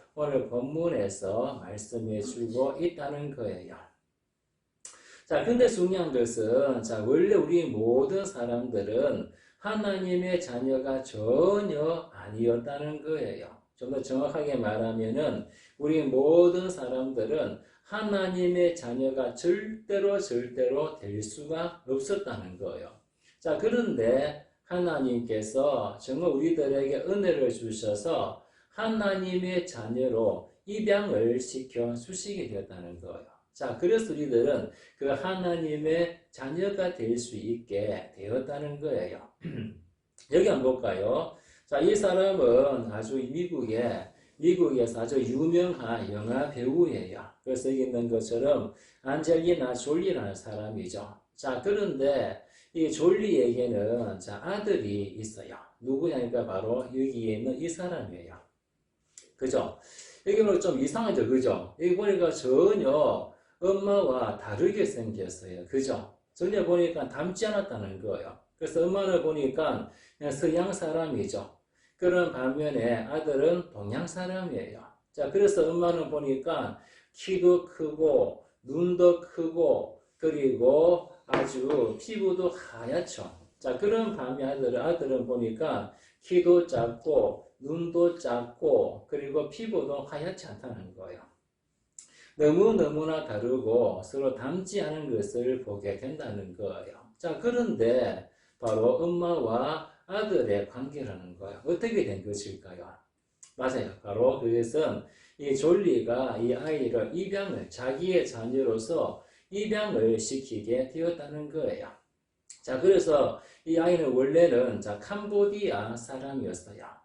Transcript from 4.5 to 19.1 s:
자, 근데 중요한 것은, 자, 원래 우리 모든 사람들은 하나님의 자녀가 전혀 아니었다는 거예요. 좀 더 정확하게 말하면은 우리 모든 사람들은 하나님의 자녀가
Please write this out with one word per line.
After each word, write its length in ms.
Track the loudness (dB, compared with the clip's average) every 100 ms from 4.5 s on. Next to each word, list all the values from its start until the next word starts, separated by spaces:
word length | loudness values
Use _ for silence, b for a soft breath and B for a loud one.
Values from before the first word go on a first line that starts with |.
| _ _ _ -20 B B B B
자, 180 | 0
근데 240 | 4 6 6
중요한 420 | 6 2 2 0
것은, 720 | 2 2 0 2 4 4 0
자, 220 | -2 -2
원래 300 | 2 4 6
우리 320 | 6 4 2 2
모든 580 | 0 2 4 4 0
사람들은 1080 | -4 -6 -4 -2 -2 -4 -2 0 0 0 -6 b b b
하나님의 840 | -6 -4 -2 -2 0 0 0 -2
자녀가 640 | -2 -4 0 0 0 -4
전혀 1080 | -6 -4 2 4 4 4 0 -2 -2 -2 -6
아니었다는 920 | -14 -12 -2 2 2 0 -6 -8 -8
거예요. 560 | -6 -4 -4 -8 -12 -18 _ -12
좀 140 | -8
더 120 | -6
정확하게 540 | -4 -2 -2 -2 -2 -2
말하면은 880 | 0 0 -2 -2 -2 0 0 -2 -8 B B B
우리 260 | 0 2
모든 680 | 2 4 6 8 8 6 0
사람들은 920 | -4 -6 -4 -4 -2 -2 -2 -2 -6 b b
하나님의 920 | _ -6 -2 0 0 0 2 4 2
자녀가 600 | 2 -4 -2 -2